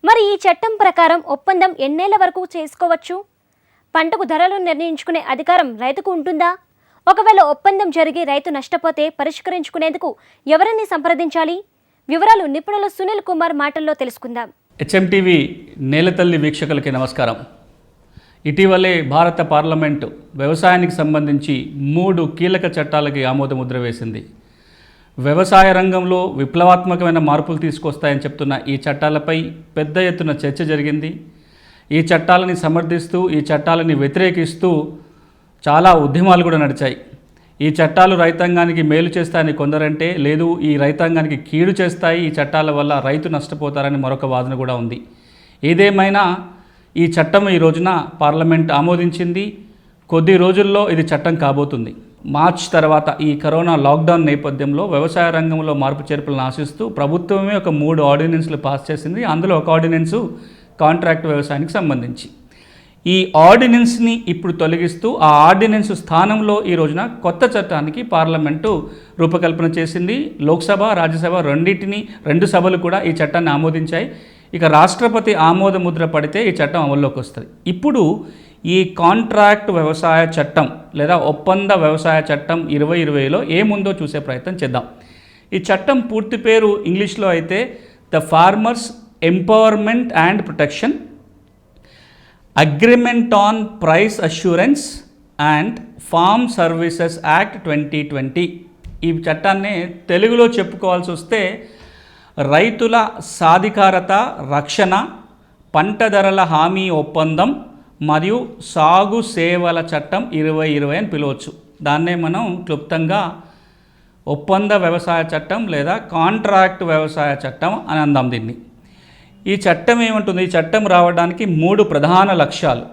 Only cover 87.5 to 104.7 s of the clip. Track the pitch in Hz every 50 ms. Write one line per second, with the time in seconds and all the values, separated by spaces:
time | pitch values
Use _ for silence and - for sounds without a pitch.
87.5 | 185 202 247 254 - - - - _ _ _ _ - 160 160 - 165 160 170 185
88.5 | 202 214 214 226 240 233 - - - - - - _ _ - 165 175 190 180 185
89.5 | 220 220 220 220 214 208 214 208 226 240 247 240 - 165 160 175 196 208 185 -
90.5 | - - 151 147 - - - 247 - - - - - - _ _ _ _ _ _
91.5 | _ _ _ _ _ _ _ _ _ _ _ _ _ _ _ _ _ _ _ _
92.5 | _ - 156 156 143 147 202 233 240 240 240 240 240 233 233 - 214 202 202 208
93.5 | 220 220 214 214 - - 180 160 160 170 208 220 214 - 196 196 - - - 185
94.5 | 170 175 190 254 285 285 - - - - - _ _ _ _ _ _ - 147 151
95.5 | 151 151 156 220 233 - - - - - - - - 165 175 185 208 240 247 240
96.5 | 233 - 170 165 165 165 170 165 165 - 170 170 165 165 - 160 156 170 202 202
97.5 | - 208 - - 147 147 147 143 151 151 147 147 147 135 131 135 127 175 175 170
98.5 | - - - - _ _ _ - - - - 170 165 165 165 - 202 202 - 196
99.5 | 190 196 196 208 208 175 175 180 175 - - - 180 180 202 226 240 233 240 233
100.5 | 233 - 185 180 - - - 185 180 180 175 180 170 160 - - - 220 196 185
101.5 | 208 226 - - - - - - - - - _ _ _ _ _ _ - 139 135
102.5 | 143 156 190 233 220 - 233 226 226 233 220 208 - - - - - - 185 160
103.5 | 165 185 185 214 214 214 196 190 190 180 180 180 185 202 233 262 - - 143 135
104.5 | 143 147 147 -